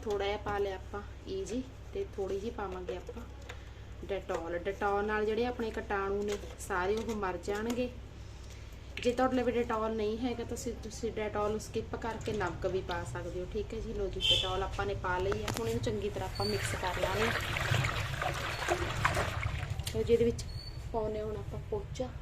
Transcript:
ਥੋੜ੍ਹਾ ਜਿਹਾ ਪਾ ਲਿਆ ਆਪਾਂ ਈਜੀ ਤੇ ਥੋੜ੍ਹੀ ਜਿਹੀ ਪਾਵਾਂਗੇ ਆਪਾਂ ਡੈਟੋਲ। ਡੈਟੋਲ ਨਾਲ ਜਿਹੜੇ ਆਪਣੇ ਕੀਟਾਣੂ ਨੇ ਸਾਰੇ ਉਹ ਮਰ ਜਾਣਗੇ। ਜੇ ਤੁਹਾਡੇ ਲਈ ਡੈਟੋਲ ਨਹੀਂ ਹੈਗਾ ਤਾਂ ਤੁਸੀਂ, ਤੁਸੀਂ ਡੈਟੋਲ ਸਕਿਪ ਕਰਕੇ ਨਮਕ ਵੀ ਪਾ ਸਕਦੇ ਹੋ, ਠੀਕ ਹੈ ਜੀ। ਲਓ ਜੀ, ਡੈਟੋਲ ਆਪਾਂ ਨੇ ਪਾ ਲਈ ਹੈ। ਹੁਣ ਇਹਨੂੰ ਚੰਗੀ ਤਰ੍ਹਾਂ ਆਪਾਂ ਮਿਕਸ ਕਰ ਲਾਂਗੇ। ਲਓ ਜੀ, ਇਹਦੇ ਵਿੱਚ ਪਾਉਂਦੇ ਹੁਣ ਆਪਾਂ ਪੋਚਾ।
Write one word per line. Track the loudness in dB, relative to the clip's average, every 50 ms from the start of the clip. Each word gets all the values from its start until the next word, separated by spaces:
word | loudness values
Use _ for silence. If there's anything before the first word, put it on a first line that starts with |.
| 0
ਥੋੜ੍ਹਾ | 0 0 2 2 2
ਜਿਹਾ | 0 0
ਪਾ | 0 -2 0 2
ਲਿਆ | 2 0 0
ਆਪਾਂ | -4 -6 -6 -8 -8 -8 -8 -10 -10 -8 -6
ਈਜੀ | -4 -4 -4 -2 -2 -4 -4 -4 -8 -12 -12 -6 -4
ਤੇ | -4 -4 -4 -2
ਥੋੜ੍ਹੀ | -4 -2 -2 -2 -2
ਜਿਹੀ | -2 -4
ਪਾਵਾਂਗੇ | -4 -4 -4 -4 -4 -6 -4 -4 -6 -6
ਆਪਾਂ | -6 -8 -8 -8 -8 -10 -10 -12 -10 -10 -10 -10 -10 -12 -12 -12 -12 -12 -10 -10 -4
ਡੈਟੋਲ। | -2 -2 -4 -2 -2 -2 -2 -2 0 -2 -2
ਡੈਟੋਲ | 0 -2 -2 0 2 2 4 4 2
ਨਾਲ | 2 2 2 2
ਜਿਹੜੇ | 2 4 4 2
ਆਪਣੇ | 2 2 0 -2 -2
ਕੀਟਾਣੂ | -2 -4 -2 0 0 0 2 2 2 0 2
ਨੇ | 0 0 -2 -4 -8 -10 -10
ਸਾਰੇ | -6 -2 0 2 4 4 2
ਉਹ | 2 2 0 0
ਮਰ | 0 0 0 0 -2
ਜਾਣਗੇ। | 0 0 0 0 2 0 2 0 0 -2 -2 -8 -12 -12 -12 -12 -12 -12 -12 -12 -12 -12 -12 -12 -12 -12 -12 -12 -12 -10 -8 0 2
ਜੇ | 2
ਤੁਹਾਡੇ | 4 6 4 6 6 4 4
ਲਈ | 4
ਡੈਟੋਲ | 4 4 2 2 2 2 2 2 2
ਨਹੀਂ | 2 2 2 0 2
ਹੈਗਾ | 0 0 0
ਤਾਂ | 0 -2
ਤੁਸੀਂ, | -4 -4 -4 -2 -4 -4 -4 -6
ਤੁਸੀਂ | -8 -6 -2 -2 -2
ਡੈਟੋਲ | 0 0 -2 0 0 2 2 2 2 0
ਸਕਿਪ | -2 -2 -2 -2 -2 -2 -4
ਕਰਕੇ | -4 -2 -4 -4 -2 -2 -2 0
ਨਮਕ | 2 0 0 0 0 0
ਵੀ | 0 0 0
ਪਾ | 0 0 -2 -2 -2
ਸਕਦੇ | -2 -4 -4 -4 -4 -4 -4
ਹੋ, | -4 -2 -2
ਠੀਕ | -2 -2 -2 -2
ਹੈ | -4
ਜੀ। | -4 -4 -2
ਲਓ | 0 0 0
ਜੀ, | 0 2
ਡੈਟੋਲ | 4 4 6 6 4 2 2 2 0
ਆਪਾਂ | 0 0 0 0
ਨੇ | 0 0
ਪਾ | 0 2 2 2 4
ਲਈ | 4 2 2 2 2
ਹੈ। | 0 2 2
ਹੁਣ | 2 2
ਇਹਨੂੰ | 0 2 2
ਚੰਗੀ | 0 0 0 0 -2
ਤਰ੍ਹਾਂ | -2 -2 -4 -4
ਆਪਾਂ | -2 0 0
ਮਿਕਸ | 2 2 0 0 0 0 0
ਕਰ | 0 0 0 2
ਲਾਂਗੇ। | 2 2 4 4 4 4 2 2 0 0 0 0 2 4 4 4 4 4 2 0 0 0 0 0 0 0 0 0 -2 -2 -2 -2 2 2 2 2 2 0 0 0 2 2 4 4 2 2 0 0 -2 0 0 0 -2 -2 -2 -2 -2 -2 0
ਲਓ | 0 6
ਜੀ, | 6 8
ਇਹਦੇ | 8 8
ਵਿੱਚ | 6 6 4 -2 -4 -4 -6 -6 -6 -8 -8 -6 -4 -2
ਪਾਉਂਦੇ | 0 0 0 0 0
ਹੁਣ | -2 -2 -2 -4
ਆਪਾਂ | -4 -4 -4 -6 -4 -2
ਪੋਚਾ। | -2 -2 -2 -4 -2 -2 -2 -4 -4 -8